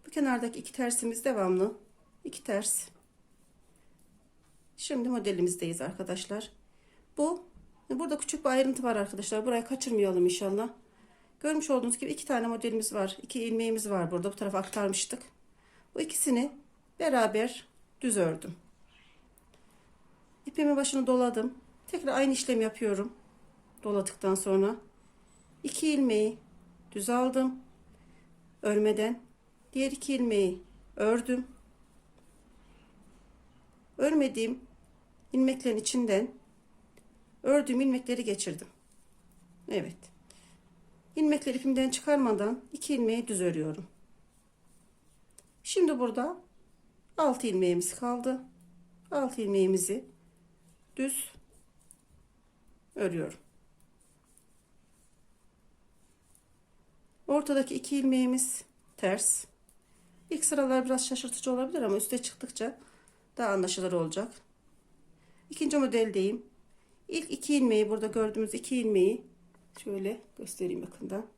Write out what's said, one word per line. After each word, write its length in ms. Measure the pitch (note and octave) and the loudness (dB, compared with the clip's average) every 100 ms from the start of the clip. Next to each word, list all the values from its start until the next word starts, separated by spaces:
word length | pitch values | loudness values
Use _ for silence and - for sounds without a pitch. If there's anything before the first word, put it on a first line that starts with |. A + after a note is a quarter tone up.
| - | -6
Bu 40 | |
kenardaki 480 | D#4 C4+ B3 A#3 - | 0 2 2 -2 -6
iki 140 | - | -10
tersimiz 520 | - A#3+ A#3+ A#3 A3+ | -2 0 0 -2 -2
devamlı. 520 | C#4 A3 F#3 F#3 G#3 - - _ _ _ | -2 0 2 2 2 -2 -18 _ _ _
İki 200 | E4 - | -14 -12
ters. 440 | - G3+ G#3+ - - - _ _ _ _ _ _ _ _ _ _ _ _ _ _ _ _ _ - | -4 -2 -2 -4 -6 -20 _ _ _ _ _ _ _ _ _ _ _ _ _ _ _ _ _ -14
Şimdi 320 | - C4+ A#3+ | -6 -2 0
modelimizdeyiz 720 | A#3+ G3+ F3+ F3 F3 E3+ E3+ | 0 0 2 0 0 -4 -4
arkadaşlar. 720 | D3+ - F#3 F#3 - G3+ - - _ _ _ _ _ - | -6 -6 -6 -6 -6 -8 -8 -18 _ _ _ _ _ -2
Bu, 260 | D4+ F4 - - - _ - | 0 0 -10 -20 -20 _ -8
burada 280 | C4 C#4+ D4 | -4 -2 -4
küçük 260 | - D4+ | -4 -2
bir 60 | C#4 | 2
ayrıntı 320 | C4 C4+ C4 | 2 2 0
var 140 | B3 G#3+ | 0 0
arkadaşlar. 500 | G3+ F#3+ G3+ G#3+ A#3 | -2 -6 -4 -2 0
Burayı 180 | A#3 | -2
kaçırmayalım 600 | A#3 C4 C4 A3+ G3 F3+ | -2 -6 -2 2 2 4
inşallah. 440 | F3+ F3+ G3 G3 A#3+ - _ _ - _ _ _ | 4 2 -2 -2 -4 -8 _ _ -20 _ _ _
Görmüş 300 | D4+ D#4 D4+ | -2 -2 2
olduğunuz 280 | C4 A#3+ A#3+ | 0 2 -4
gibi 120 | C4+ | -4
iki 160 | D4 - | -8 -2
tane 200 | B3 A#3 | -2 0
modelimiz 480 | A#3 A#3 A3 A3 | -2 -2 -2 -2
var. 240 | G3+ G3 - | -2 -4 -6
İki 200 | - B3+ | -10 -6
ilmeğimiz 480 | A#3 A3+ A3+ A3 G#3+ | -2 0 0 -2 -2
var 200 | F#3+ E3 | -2 0
burada. 220 | F3 F#3+ | -2 -4
Bu 40 | G3 | -4
tarafa 220 | G3+ F#3+ | -4 -2
aktarmıştık. 640 | F#3+ A3 G3+ F#3+ - B3 - _ _ _ _ _ _ | -4 -2 -2 -2 -4 -8 -14 _ _ _ _ _ _
Bu 60 | - | -8
ikisini 520 | D#4 - D4+ A#3+ C#4+ - - _ _ _ | -4 -2 2 2 0 -6 -20 _ _ _
beraber 680 | E4 B3+ A3 G#3 A#3+ - - _ _ _ | 0 2 2 2 -2 -6 -18 _ _ _
düz 160 | B3+ G#3 | -2 0
ördüm. 380 | E3+ D#3+ - E3+ - - - - - - _ _ _ - - _ _ _ _ _ _ _ - | 0 -2 -10 -16 -20 -20 -20 -20 -20 -20 _ _ _ -20 -20 _ _ _ _ _ _ _ -10
İpimin 300 | - D4 C#4 | 0 2 4
başını 300 | C4+ C4+ B3+ | 2 0 2
doladım. 480 | B3+ A#3+ A3+ B3 - - - - | 4 2 0 -4 -6 -20 -20 -10
Tekrar 260 | F4+ C4+ | -6 -2
aynı 200 | C4 C4+ | 2 2
işlemi 300 | C4 - A#3 | 2 0 0
yapıyorum. 500 | A3 A3 A3 G3 G#3+ - - - - - _ - | 0 -2 -2 0 -4 -10 -20 -20 -20 -20 _ -10
Doladıktan 520 | G#3+ G3+ F#3+ - G3 | -2 -2 -2 -2 0
sonra 420 | F#3+ G3 G3 G3 A3 - _ - _ _ _ _ - | 0 2 4 4 0 -12 _ -20 _ _ _ _ -10
iki 260 | D4 - D#4+ | -8 -2 2
ilmeği 500 | C#4+ B3+ G#3+ G#3+ A3+ - - - - - | 4 4 4 2 -2 -18 -20 -20 -20 -12
düz 180 | G#3 G3 | -8 -2
aldım. 480 | B3 B3+ C4 C4 B3+ - - - - - - - - - _ | 2 2 2 0 -2 -16 -20 -20 -20 -20 -20 -20 -20 -20 _
Örmeden 580 | G#3+ G#3 G#3+ G#3 A3 A#3+ - _ _ _ _ | 0 4 4 4 0 -2 -10 _ _ _ _
diğer 200 | C4 C4+ | -2 -2
iki 220 | C4+ - | -2 -2
ilmeği 480 | C4 A#3+ G#3 F#3+ F#3 - - - - | 0 2 4 2 0 -14 -20 -20 -2
ördüm. 500 | G#3 A#3 A#3+ B3 B3+ - - - - - _ - - - - - - - - - - - - - - - _ _ - - | 2 2 0 -4 -4 -16 -20 -20 -20 -20 _ -20 -20 -20 -20 -20 -20 -20 -20 -20 -20 -20 -20 -20 -20 -20 _ _ -20 0
Örmediğim 600 | C#4+ D#4 C4+ A3+ A3+ B3+ - - - _ _ _ - | 4 4 2 0 -2 -4 -10 -20 -20 _ _ _ -4
ilmeklerin 440 | C4 C4 C4 B3+ G#3+ | 2 2 2 0 0
içinden 540 | G#3+ B3+ A#3 G3 B3 - _ _ _ - - - _ _ _ _ | 0 0 4 2 2 -6 _ _ _ -20 -20 -20 _ _ _ _
ördüğüm 380 | - C#4+ C#4+ B3+ | 4 4 4 2
ilmekleri 440 | C4+ B3+ B3+ A#3+ | 2 0 -2 -4
geçirdim. 440 | A3 G3 F#3 D3+ - _ _ - - _ _ - - - - | -2 -2 -4 -6 -14 _ _ -20 -20 _ _ -20 -20 -20 -4
Evet. 280 | G3+ - - - - - - - - _ - - - _ - | -4 -4 -12 -20 -20 -20 -20 -20 -20 _ -20 -20 -20 _ 0
İlmekleri 400 | D4+ D4 C#4 B3+ | 2 2 0 -2
ipimden 340 | C4+ C4 C4 | 0 2 2
çıkarmadan 720 | - - C#4+ B3 G#3 G#3 B3 - | 0 2 4 4 2 0 -2 -8
iki 220 | D4+ - | -12 -4
ilmeği 340 | C#4 A3+ A#3 A#3 | 0 2 0 -2
düz 120 | G3 | 0
örüyorum. 460 | F3+ E3 D#3 D#3 E3+ _ - - _ _ _ _ _ _ _ _ _ _ _ - _ _ | 0 0 -4 -6 -12 _ -20 -20 _ _ _ _ _ _ _ _ _ _ _ -20 _ _
Şimdi 360 | - G4 E4 C4 | -2 2 4 4
burada 420 | B3 A#3 C#4+ F4+ - - - _ _ _ _ - | 0 0 -4 -6 -16 -20 -20 _ _ _ _ 2
altı 280 | D4+ B3 A#3 | 2 2 0
ilmeğimiz 480 | F#3 F3+ F3 F3 | 2 4 2 0
kaldı. 460 | - A#3+ A#3+ B3 C4 - - - - - _ - | -4 -4 -2 -2 -4 -8 -20 -20 -20 -20 _ -4
Altı 300 | C#4+ B3+ B3 | -2 -2 -2
ilmeğimizi 640 | G3+ G3 F#3 F#3+ F3+ A3+ - - _ _ _ _ _ _ _ - | 0 4 4 4 0 -4 -6 -20 _ _ _ _ _ _ _ -6
düz 360 | C4+ - - - _ - _ _ _ - _ - _ _ _ _ _ _ _ | -4 -4 -8 -16 _ -20 _ _ _ -20 _ -20 _ _ _ _ _ _ _
örüyorum. 440 | - G3 E3+ D3+ - _ _ _ _ _ _ _ _ _ _ _ _ _ _ _ _ _ _ _ _ _ _ _ _ _ _ _ _ _ _ _ _ _ _ _ _ _ _ - | -2 -2 -2 -6 -10 _ _ _ _ _ _ _ _ _ _ _ _ _ _ _ _ _ _ _ _ _ _ _ _ _ _ _ _ _ _ _ _ _ _ _ _ _ _ 0
Ortadaki 480 | C#4+ D4 C#4 C4+ | 0 2 0 0
iki 220 | C4 - C#4+ | -4 -4 0
ilmeğimiz 680 | C4 C4 B3+ B3+ - - - _ _ - | 2 4 2 2 -2 -4 -10 _ _ -4
ters. 480 | F#3+ G3+ - - - _ _ _ _ _ _ - - | -2 2 0 0 -4 _ _ _ _ _ _ -20 -8
İlk 140 | D#4+ | -2
sıralar 400 | - C#4+ C4+ C4 | 0 2 4 2
biraz 220 | B3+ C4 - | 2 -2 0
şaşırtıcı 460 | B3+ B3 - C4 | -4 -4 -4 -2
olabilir 300 | B3 C4 F4 | 0 -2 -2
ama 140 | A3 G3 | 0 0
üste 260 | G#3+ B3 | 0 -4
çıktıkça 560 | - - C4 - A3+ - - - _ _ _ - | -6 -10 -14 -6 -8 -8 -20 -20 _ _ _ -4
daha 160 | A3+ | 0
anlaşılır 400 | G3 F3+ F#3 F#3 | 0 0 -2 0
olacak. 400 | F3 D#3+ F#3+ A#3 - _ _ _ _ _ _ - _ _ _ _ | 0 0 -4 -6 -10 _ _ _ _ _ _ -20 _ _ _ _
İkinci 260 | - D4+ D4 | -4 0 2
modeldeyim. 800 | C4 A3+ A3 G3 G3 A#3+ - - _ _ _ _ - | 2 2 2 2 0 -2 -10 -20 _ _ _ _ -8
İlk 220 | E4 D#4+ | -8 -8
iki 240 | C4+ - | -8 0
ilmeği, 360 | D4 B3 G#3+ G#3 | 2 4 4 2
burada 160 | G#3+ G#3+ | 0 -2
gördüğümüz 480 | A3+ G#3+ A3 A3 | 0 -2 -2 -4
iki 220 | A#3+ - B3+ | -6 -4 -2
ilmeği 500 | A3 G3 F#3+ A#3+ - - - _ _ - | 2 4 4 2 -8 -20 -20 _ _ -14
şöyle 420 | - G3 F#3+ A#3+ - - | -8 -4 -4 -6 -12 -16
göstereyim 440 | - - F#3 F3+ | -14 -8 -6 -6
yakından. 440 | F#3 - F#3+ G3 A3+ | -8 -12 -8 -8 -8